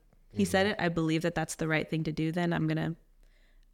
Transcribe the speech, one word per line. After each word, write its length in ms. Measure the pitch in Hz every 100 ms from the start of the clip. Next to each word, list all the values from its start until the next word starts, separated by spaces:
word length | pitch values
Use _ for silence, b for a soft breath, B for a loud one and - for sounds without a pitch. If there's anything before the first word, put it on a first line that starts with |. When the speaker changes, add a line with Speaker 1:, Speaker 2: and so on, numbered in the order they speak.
| _ - -
Speaker 1:
he 120 | -
said 220 | 196 190 196
Speaker 2:
Mm-hmm. 160 | -
Speaker 1:
it. 20 |
I 40 | 175
believe 340 | 170 160 160
that 120 | 170
that's 200 | 165 160
the 140 | - 160
right 200 | 156 -
thing 140 | 160
to 80 | 160
do. 200 | 156 160
Then 200 | 170 175
I'm 140 | 165 156
gonna, 300 | 156 160 165 _ - - - - - -